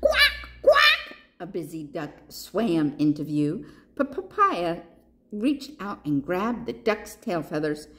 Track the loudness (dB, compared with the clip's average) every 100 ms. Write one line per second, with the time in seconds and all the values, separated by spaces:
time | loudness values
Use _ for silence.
0 | 2 4 2 2 -12 0 4 8 6 4
1 | -2 -18 _ _ -10 -8 -8 -10 -10 -8
2 | -8 -12 -18 -16 -6 -2 2 2 2 2
3 | 2 2 0 0 0 -2 -8 -20 _ -4
4 | -4 -4 -10 2 2 2 -2 -4 -8 -20
5 | _ _ _ -2 0 0 -6 -12 -10 -8
6 | -2 -2 0 -2 -2 -4 -6 -4 0 -2
7 | -4 -14 -6 -4 -4 -4 -2 -4 -8